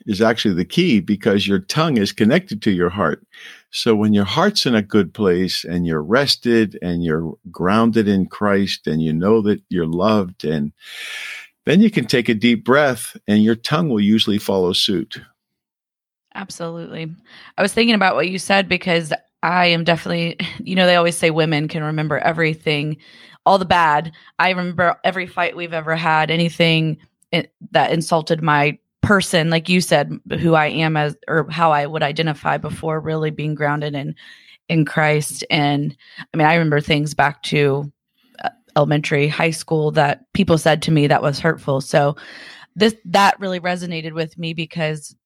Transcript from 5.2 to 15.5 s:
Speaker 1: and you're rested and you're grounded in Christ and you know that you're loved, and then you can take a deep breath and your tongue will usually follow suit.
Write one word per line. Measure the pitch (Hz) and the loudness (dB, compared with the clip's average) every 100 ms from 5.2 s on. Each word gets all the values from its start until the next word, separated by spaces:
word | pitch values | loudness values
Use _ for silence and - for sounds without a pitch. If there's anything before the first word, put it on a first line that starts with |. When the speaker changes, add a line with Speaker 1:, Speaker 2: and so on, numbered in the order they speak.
| 101 87 92 - | 0 2 0 -4
Speaker 1:
and | - 87 | -4 -4
you're | 85 78 | -2 -2
rested | 76 120 139 - 120 117 107 - | 0 0 0 -2 2 2 2 -2
and | 87 87 | -4 -2
you're | 85 78 82 - - | -2 -2 -4 -10 -16
grounded | - 87 104 117 113 104 | -4 0 2 2 2 2
in | 98 90 | 2 0
Christ | - 104 101 98 - - | -2 0 0 0 -4 -4
and | 78 | -2
you | 80 | 0
know | 80 95 113 | 0 2 2
that | 104 101 - | 2 -2 -2
you're | 92 | -4
loved, | 80 85 101 107 90 92 | -2 0 2 2 -2 -6
and | 76 78 73 - - - - - - - - _ | -4 -4 -4 -8 -20 -16 -14 -12 -14 -16 -18 _
then | - 165 | 0 4
you | 220 | 4
can | 185 120 | 2 0
take | 135 117 | 0 0
a | |
deep | 110 117 117 | 2 2 2
breath | 113 135 147 117 - - - | 2 2 2 -2 -8 -10 0
and | 104 | 4
your | 107 | 4
tongue | 113 - 151 165 | 2 0 -2 0
will | 110 | 0
usually | 101 110 107 104 | 2 2 2 -2
follow | - 98 90 | 0 0 0
suit. | 95 - 92 - - - _ _ | 0 -2 -2 -4 -12 -20 _ _